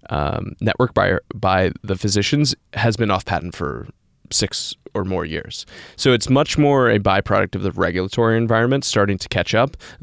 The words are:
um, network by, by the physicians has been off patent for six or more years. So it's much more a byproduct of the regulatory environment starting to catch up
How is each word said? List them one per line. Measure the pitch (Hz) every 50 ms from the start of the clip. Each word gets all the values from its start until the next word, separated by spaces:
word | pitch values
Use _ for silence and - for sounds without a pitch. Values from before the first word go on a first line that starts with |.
| - -
um, | - 73 73 71 - - - 95 - -
network | - 107 - - 127 120 -
by, | - 98 95 90 - - - -
by | 98 101 92 92 95 92 87 - - -
the | 101 95
physicians | 92 - 104 95 101 101 - - 147 147 135 - - _ _ -
has | - - 120 107
been | 107 117 104 98
off | 92 -
patent | - 98 80 80 90 82
for | - 87 71 64 58 - - - _ _ _ _ _ _ -
six | - - 107 98 - - - - - _ - - -
or | 104 95
more | 92 92 90 82
years. | 78 78 76 - - - - - - - - - - -
So | - - 139 123
it's | 113 - -
much | 131 139 - - - -
more | 147 143 143 135 127 117
a | 110 104
byproduct | 95 98 95 98 - - 101 98 98 95 -
of | 95 98
the | 95
regulatory | - - 87 87 85 90 92 98 - - 117 113 113
environment | 113 117 110 117 113 117 120 135 139 131
starting | - - 107 101 98 98 92
to | - -
catch | - 90 87 - -
up | 110 123 143 - - - - - -